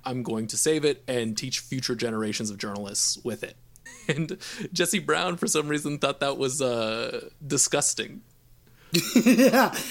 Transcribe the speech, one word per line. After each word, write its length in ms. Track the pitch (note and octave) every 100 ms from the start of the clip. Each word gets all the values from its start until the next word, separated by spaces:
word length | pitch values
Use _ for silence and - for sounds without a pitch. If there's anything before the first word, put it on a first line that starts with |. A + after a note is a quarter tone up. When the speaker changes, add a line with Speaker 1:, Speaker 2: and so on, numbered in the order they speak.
Speaker 1:
I'm 180 | - B2+
going 240 | A#2 A2+ A2
to 80 | A2
save 280 | - D#3
it 180 | D3 C3+ -
and 280 | B2+ A2+ G#2+
teach 220 | B2+ -
future 380 | - C3 - A#2+
generations 540 | A#2+ A2 G#2+ G#2 A2
of 80 | G2
journalists 600 | G#2+ G2+ G2+ G#2 - -
with 180 | B2 G#2+
it." 140 | - - - -
<laughs> 260 | - - -
And 280 | D3 D#3+ F#3 - - F3
Jesse 260 | E3+ E3+ G3+
Brown, 360 | D3 D#3 F3+ F3
for 120 | -
some 180 | D#3 D3
reason, 320 | D3 D3 D3
thought 220 | C#3 C#3
that 160 | C#3 C3+
was, 220 | C3+ B2+
uh, 680 | C3 A#2+ A2 A2+ A#2 A#2 - -
disgusting. 760 | C#3+ C#3 - D3 C#3+ - A2 - - _ _ - - - -
Speaker 2:
<laughs> 220 | E3+ - B3
Yeah, 580 | A#3 A3+ C4 B3 A#3+ - -